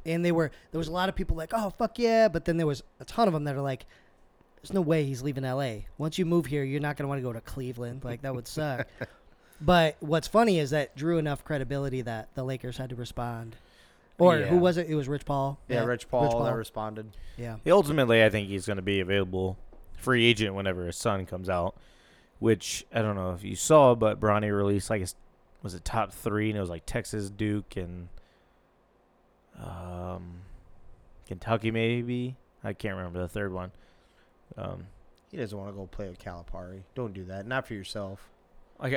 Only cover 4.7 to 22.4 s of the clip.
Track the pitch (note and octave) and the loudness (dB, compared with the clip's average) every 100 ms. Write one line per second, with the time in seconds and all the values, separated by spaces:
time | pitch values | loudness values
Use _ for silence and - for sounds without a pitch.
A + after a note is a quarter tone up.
4.7 | G3 D#3 D#3+ C#3 B2+ C#3 C3+ C3 C3 C3+ | 0 2 2 0 -2 -4 -4 -2 -2 -2
5.7 | G#2+ - - D3+ E3+ E3 E3+ C3+ D3 C3+ | -4 -10 -6 -4 0 2 2 2 0 -2
6.7 | C#3+ D3 C#3+ C#3 C#3 B2 A2+ - - B2+ | -2 -2 -2 -2 -2 -4 -6 -8 -8 -8
7.7 | A#2+ A#2+ C3 B2+ A#2+ C#3 B2 A#2 - D3+ | -6 -8 -8 -8 -6 -6 -6 -6 -4 -4
8.7 | B2 A#2+ - - - _ _ _ - D3+ | -4 -6 -8 -12 -14 _ _ _ -4 4
9.7 | F3 D#3+ - D3+ D#3+ - G#3+ A#3 F3 C#3+ | 6 4 0 -2 -2 2 4 6 4 2
10.7 | D3+ C3+ C3+ D#3 E3+ D3+ C#3+ - D3 C3 | 0 -2 -2 0 2 0 -4 -4 -4 -2
11.7 | C#3 C#3 C3 A#2+ A2+ A2 - C3 C3 B2+ | -2 -2 -4 -4 -6 -8 -6 -6 -4 -6
12.7 | A#2+ C3 B2 A#2+ - A#2+ A#2 A#2 A2+ - | -6 -8 -8 -8 -6 -6 -6 -10 -16 -20
13.7 | _ - _ _ - F3+ D#3+ C3 F3 F3+ | _ -20 _ _ 6 8 8 6 6 6
14.7 | E3+ D#3+ D#3 C3 D3 - C#3 C#3 C#3 - | 4 0 0 -2 -4 -2 -2 -2 -4 -2
15.7 | B2 A#2 A#2+ - B2+ A#2+ A#2 A#2+ A2+ A2 | 0 0 -2 -2 2 4 2 0 -2 -4
16.7 | A2 G#2+ G#2+ G#2+ - - - A#2+ A2 - | -6 -8 -8 -12 -14 -14 -12 -10 -2 6
17.7 | G3 D3 D3+ B2 A2+ A2 G#2+ G2 G2 F#2 | 6 6 4 6 8 8 6 -2 -4 -4
18.7 | G2 F#2+ G2 F2+ G2+ F#2 F#2 F#2 F#2 - | -4 0 0 2 2 0 0 -2 -4 -12
19.7 | - - - C3 B2 A#2 G#2+ G#2+ F#2+ G2 | -18 -16 -6 2 6 6 6 2 0 -2
20.7 | F2+ F2 - A#2 G2 F2+ F#2 F#2 F2+ F2+ | -2 -4 -2 -2 -2 -4 -6 -2 0 -2
21.7 | - - - _ - _ - | -6 -20 -20 _ -20 _ 0